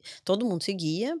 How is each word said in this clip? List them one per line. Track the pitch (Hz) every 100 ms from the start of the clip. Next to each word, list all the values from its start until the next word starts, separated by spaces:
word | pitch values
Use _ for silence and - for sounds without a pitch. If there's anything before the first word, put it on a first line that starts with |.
| - -
todo | - 190 240
mundo | 175
seguia | - 190 156 170 254 330